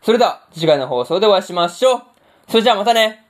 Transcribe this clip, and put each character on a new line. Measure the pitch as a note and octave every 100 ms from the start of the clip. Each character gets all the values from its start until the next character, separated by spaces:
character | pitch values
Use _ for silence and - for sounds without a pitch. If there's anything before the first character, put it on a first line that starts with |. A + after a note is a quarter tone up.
そ | -
れ | A#3
で |
は | A3+ - _
次 | - D#3
回 | D3
の | C3
放 | B2+
送 | B2 F3
で | G#3+
お |
会 | G3
い |
し | G3+
ま | F3 E3+
し | F3 B3+
ょ | B3
う。 | - _ _ _ _
そ | A3
れ |
じ | A#3
ゃ |
あ | G#3+
ま |
た | G3+
ね。 | A3+ A3 A3 _